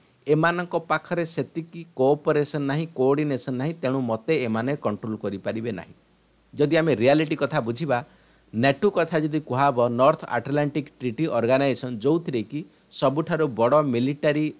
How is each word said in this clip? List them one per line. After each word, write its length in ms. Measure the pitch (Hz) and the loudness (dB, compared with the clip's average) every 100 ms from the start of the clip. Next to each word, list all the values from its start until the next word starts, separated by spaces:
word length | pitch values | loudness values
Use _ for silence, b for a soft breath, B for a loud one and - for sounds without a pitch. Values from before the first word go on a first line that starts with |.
| b b - | b b 0
ଏମାନଙ୍କ 480 | 156 165 175 175 170 | 2 4 0 -2 -4
ପାଖରେ 460 | 165 156 - 170 165 | -2 -4 -2 -4 -4
ସେତିକି 560 | 156 131 165 160 170 160 - | -4 -6 -6 -10 -14 -12 0
କୋଅପରେସନ 640 | 131 147 160 147 143 151 | 2 2 2 0 0 -2
ନାହିଁ, 240 | 139 147 165 - | -2 -2 -4 0
କୋଅର୍ଡିନେସନ 580 | 131 143 151 127 - 123 | 2 2 0 -4 -4 -4
ନାହିଁ, 180 | 147 | -4
ତେଣୁ 260 | 165 127 135 | -4 -2 -2
ମୋତେ 340 | 123 110 - 156 | -2 -2 0 -2
ଏମାନେ 320 | 120 110 123 147 | 0 -2 -2 -2
କଣ୍ଟ୍ରୋଲ 400 | 113 101 110 107 | -4 -4 -6 -6
କରିପାରିବେ 560 | 101 98 104 110 117 | -6 -6 -6 -6 -6
ନାହିଁ। 220 | 92 78 - _ _ _ _ _ - | -8 -12 -20 _ _ _ _ _ -2
ଯଦି 200 | 147 160 | 2 4
ଆମେ 180 | 160 117 | 2 4
ରିଆଲିଟି 400 | 123 151 151 160 | 4 4 2 -2
କଥା 240 | 139 151 | -2 -2
ବୁଝିବା, 380 | 117 117 156 120 123 b b b b 107 | -2 -4 -2 -2 -4 b b b b 0
ନ୍ୟାଟୋ 340 | 135 139 202 | 2 2 2
କଥା 280 | 196 165 165 | 2 0 0
ଯଦି 200 | 156 151 | 0 -2
କୁହାହବ, 380 | 151 123 143 123 120 | -4 0 2 4 2
ନର୍ଥ 340 | 120 135 156 - | 4 4 2 -2
ଆଟଲାଣ୍ଟିକ 580 | 117 123 147 147 151 135 - | -6 -2 0 0 -2 -8 -8
ଟ୍ରିଟି 260 | 123 110 160 | -6 -4 -2
ଅର୍ଗାନାଇଜେସନ, 680 | 117 117 131 139 123 127 117 | 0 2 2 2 -2 -6 -2
ଯୋଉଥିରେ 440 | 127 165 170 120 | 0 0 0 -6
କି 160 | 104 147 - b b | -4 -10 -12 b b
ସବୁଠାରୁ 540 | - 135 143 160 160 151 | -2 0 0 -2 0 0
ବଡ଼ 340 | 107 117 147 | 2 4 4
ମିଲିଟାରୀ 640 | 147 120 127 147 156 147 151 | 2 0 0 0 0 0 -2